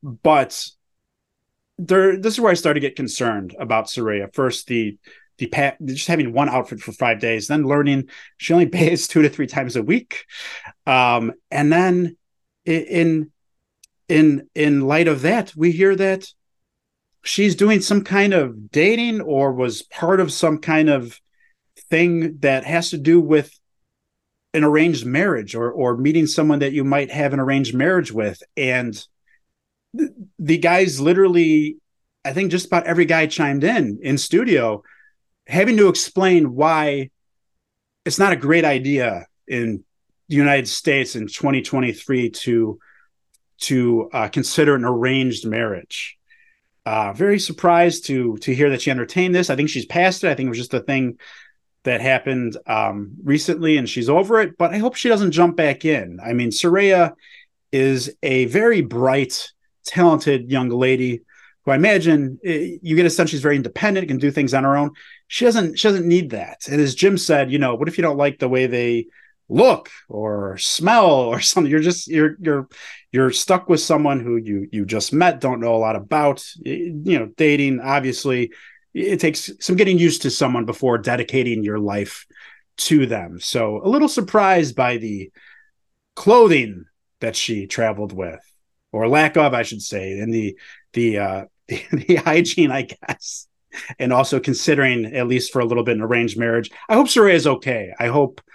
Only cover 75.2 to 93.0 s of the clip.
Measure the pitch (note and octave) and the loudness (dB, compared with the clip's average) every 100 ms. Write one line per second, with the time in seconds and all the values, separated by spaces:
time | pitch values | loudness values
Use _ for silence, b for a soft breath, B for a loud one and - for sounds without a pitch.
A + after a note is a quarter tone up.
75.2 | F3+ C3+ C3+ A#2 A#2 A2+ A2 G#2+ G2+ D3+ | 2 2 -4 -2 0 0 0 -2 -2 0
76.2 | D3 C3+ - - C3 C#3 F3 D3+ F3 D3+ | 0 -2 -8 -14 -10 -8 -8 -6 -2 -2
77.2 | A2 - D3+ C#3+ C#3 B2+ C3 C#3 C3 A#2+ | -2 0 2 2 0 -2 -2 -2 -2 -4
78.2 | C#3 B2 A#2 B B B _ - F#3+ F3 | -2 -2 -4 B B B _ -6 -4 0
79.2 | E3 D#3 - - - F#3 F#3+ F3+ E3+ - | 0 -2 -10 -10 -2 2 2 4 2 0
80.2 | C3+ - C3 B2 A2+ - C3 A#2 A2+ B2 | -4 -2 -2 -2 -4 -2 -2 0 -2 -4
81.2 | A2+ C3 A#2+ A2 G#2 G#2+ G2+ G2+ G2 - | -2 -2 -2 -2 -4 -4 -4 -4 -8 -12
82.2 | - B B B _ - - D3+ B2 G#2+ | -20 B B B _ -10 0 2 2 -2
83.2 | E2+ E2+ - B2 G#2+ G#2+ F#3+ C#4+ D4+ - | -8 -12 -6 -4 -4 -2 0 2 2 0
84.2 | F#3 G#3+ G3 F3+ C#3+ A#2 B2 A#2+ A2 G2 | 0 2 4 2 2 -2 -2 -2 -6 -10
85.2 | F#2+ b b b b _ _ _ _ - | -12 b b b b _ _ _ _ -2
86.2 | G3 A#3+ G#3+ D3 A2 F#2 E2 _ _ _ | 4 8 8 6 0 -8 -18 _ _ _
87.2 | A2+ - - G#2+ F#2+ - A2+ G#2 G2+ F#2+ | -6 -4 -4 -6 -6 -2 -2 -2 -8 -8
88.2 | F2 D#2+ _ _ _ _ _ A2 A2+ D3 | -10 -12 _ _ _ _ _ -4 2 2
89.2 | D3+ D#3+ C#3+ A#2+ A2+ G#2+ - G#2 F#2+ G2+ | 4 2 2 0 -4 -8 -10 -10 -8 -8
90.2 | A2+ A2+ G#2 F#2+ B B _ A#2+ A#2 G2+ | -4 -4 -4 -8 B B _ -2 0 0
91.2 | G2 F#2+ - _ - - - C#3 - E3+ | -2 -6 -10 _ -12 -10 -6 -4 2 2
92.2 | E3 D#3+ E3+ - D3 C3+ B2 - | 4 2 2 2 2 0 -6 -12